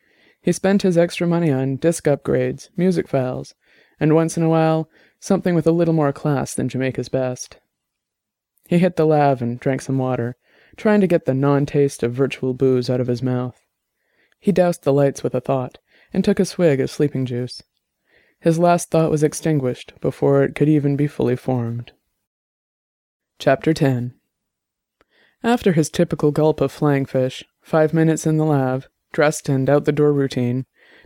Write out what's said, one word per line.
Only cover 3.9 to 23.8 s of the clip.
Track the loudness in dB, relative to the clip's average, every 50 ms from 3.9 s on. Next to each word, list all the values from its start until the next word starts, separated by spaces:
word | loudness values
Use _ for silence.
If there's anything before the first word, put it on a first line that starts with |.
| _ _
and | 2 2 4
once | 4 2 0 -2
in | -2
a | 0 2
while, | 2 2 2 2 0 -2 -4 -8 _ _ _ _ _ _
something | -2 -2 -2 0 0 0 0
with | 2 2
a | 0
little | 0 2 2 2 2
more | 0 0 -2
class | -2 -2 -2 -2 -2 -2 -4 -6 -6
than | -6 -6 -4
Jamaica's | -4 -4 -4 -4 -4 -6 -6 -4
best. | -4 -4 -4 -4 -6 -10 -14 -18 -20 -20 _ _ _ _ _ _ _ _ _ _ _ _ _ _ _ _ _ _ _ _ _ _
He | 2 2
hit | 2 2 2
the | 2 2
lav | 2 4 4 2 2 2 0
and | -2 -6 -6 -4
drank | -4 -4 -4 -4
some | -4 -4 -4
water, | -2 -2 -2 -4 -4 -4 -6 -8 -12 _ _ _ _ _ _ _
trying | -2 0 2 2 4
to | 4
get | 2 2 0 0
the | -2 0
non-taste | 0 2 2 2 2 0 0 0 0 0 0 0 -4
of | -4 -4 0
virtual | -2 -2 -2 -2 -4 -4 -4 -2
booze | 0 0 2 2 0 0 -2
out | -2 -2
of | -2
his | -2 -2 -2
mouth. | -2 -2 -2 -4 -4 -8 -10 _ _ _ _ _ _ _ _ _ _ _ _ _ _ _ _ _
He | -2 0
doused | 2 2 2 2 0 0
the | 0 0
lights | 2 2 2 2 0 -4
with | -6 -4 -4
a | -4
thought, | -2 -2 -2 -2 -4 -8 -12 _ _ _ _ _ _ _
and | -4 -2 0
took | 0 0 0
a | -2
swig | -2 -2 0 2 2 2 2
of | 0 -4
sleeping | -2 -2 -2 -2 -2 -4 -4
juice. | -4 -4 -6 -8 -8 -12 -18 -20 _ _ _ _ _ _ _ _ _ _ _ _ _ _ _
His | 0 0 2 4
last | 4 2 2 2 0 0
thought | 0 0 2 2
was | 2 2
extinguished | 0 0 -2 -2 -2 0 0 0 0 -2 -4 -6 -12 -20 -12 _
before | -6 -6 -4 0 0 2 4 2
it | 2 0 0
could | 0 2 2
even | 2 2 2 0 0
be | 0 -2
fully | -2 -2 -2 -2 -2 -2
formed. | -2 -2 -4 -4 -2 -4 -4 -6 -8 -12 -14 _ _ _ _ _ _ _ _ _ _ _ _ _ _ _ _ _ _ _ _ _ _ _ _ _ _ _ _ _ -2
Chapter | 0 0 0 2 0 -2
ten. | 0 2